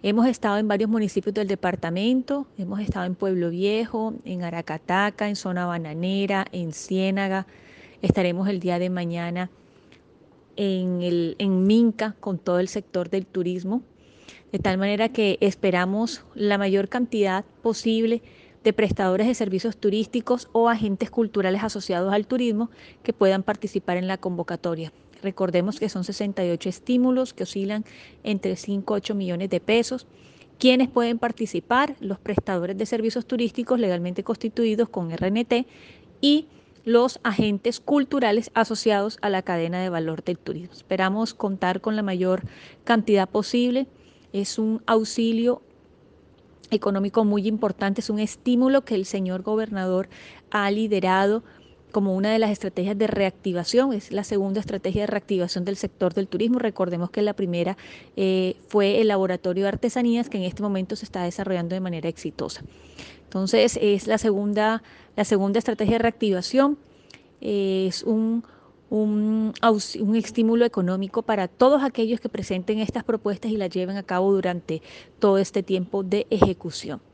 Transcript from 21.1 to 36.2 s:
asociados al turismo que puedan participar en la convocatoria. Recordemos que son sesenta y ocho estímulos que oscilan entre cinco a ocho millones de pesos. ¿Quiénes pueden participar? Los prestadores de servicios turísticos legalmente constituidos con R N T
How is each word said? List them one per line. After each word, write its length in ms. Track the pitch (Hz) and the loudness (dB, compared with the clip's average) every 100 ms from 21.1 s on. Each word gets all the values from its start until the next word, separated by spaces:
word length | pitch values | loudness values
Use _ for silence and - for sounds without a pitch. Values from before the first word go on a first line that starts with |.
| - 220 208 190 196 | 0 0 2 0 0
asociados 480 | 214 208 190 175 190 | -2 -6 -4 -2 2
al 140 | 202 208 | 0 0
turismo 440 | 254 240 214 233 - - - | 0 0 0 -2 -8 -20 -10
que 120 | - | -6
puedan 280 | - 196 190 | 2 4 4
participar 540 | 185 202 202 196 - 180 | 0 -4 -4 -4 -2 -2
en 100 | 185 | -2
la 120 | 190 | -4
convocatoria. 720 | 190 175 170 170 175 165 160 _ - - | -4 -4 -6 -4 -4 -4 -8 _ -20 -8
Recordemos 580 | 196 190 190 175 185 - | -8 -2 2 2 2 -2
que 80 | 214 | -4
son 160 | 190 | -4
sesenta 400 | 180 196 208 196 | -6 -4 -4 -2
y 60 | 180 | -2
ocho 180 | 170 185 | 0 -4
estímulos 640 | 180 - 247 254 254 254 | -6 0 2 4 2 0
que 120 | - | -4
oscilan 420 | 185 196 196 214 214 - - - | -6 -4 -4 -4 -8 -14 -20 -12
entre 320 | - 202 190 185 | -4 -2 -2 -4
cinco 360 | - 202 196 | -4 -4 -2
a 60 | 208 | -2
ocho 160 | - | -2
millones 340 | 202 185 175 196 | -4 -2 -4 -2
de 100 | 180 | -2
pesos. 480 | - 226 233 254 - - - - - _ | 2 2 2 -4 -10 -20 -20 -20 -20 _
¿Quiénes 320 | 254 254 254 | 4 6 4
pueden 280 | 254 233 233 | 2 2 0
participar? 800 | 240 233 226 - - 247 294 277 | -2 -4 -4 -4 0 0 0 -2
Los 180 | 202 190 | -8 -8
prestadores 580 | - 196 - 185 175 196 | -2 -4 -2 -4 -2 -4
de 80 | |
servicios 400 | 214 233 226 247 | -4 -2 -2 -2
turísticos 560 | 233 247 233 - 233 247 | -4 -2 -2 -2 0 2
legalmente 420 | 208 175 175 180 | 2 0 -2 -6
constituidos 680 | 196 240 226 - 233 214 233 | -4 -4 -4 0 0 2 0
con 220 | - 170 | -2 -6
R 160 | 160 185 | -2 -2
N 140 | 208 240 | -2 0
T 200 | 240 254 - - - - - | 0 -2 -12 -20 -20 -20 0